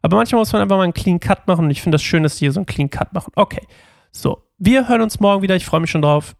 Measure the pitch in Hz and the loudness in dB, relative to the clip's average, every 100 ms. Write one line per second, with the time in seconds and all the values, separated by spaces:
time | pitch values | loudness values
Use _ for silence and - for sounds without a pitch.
0 | 160 196 233 240 214 214 196 196 180 - | 2 2 2 0 0 0 0 2 0 0
1 | 196 175 - 196 - 170 156 143 175 151 | -2 0 0 -2 0 0 2 0 0 0
2 | - 165 156 - 143 151 190 - 139 - | 0 0 0 0 -2 -2 -4 -4 -4 -4
3 | - 180 - - 202 - - _ _ _ | -6 -6 -6 -2 -2 -4 -14 _ _ _
4 | _ - 135 - _ _ 190 262 233 233 | _ -6 -6 -6 _ _ 2 2 2 0
5 | 220 - 202 202 190 185 - 170 165 160 | 0 0 0 2 0 -2 0 -2 0 0
6 | 147 147 - | 2 2 -2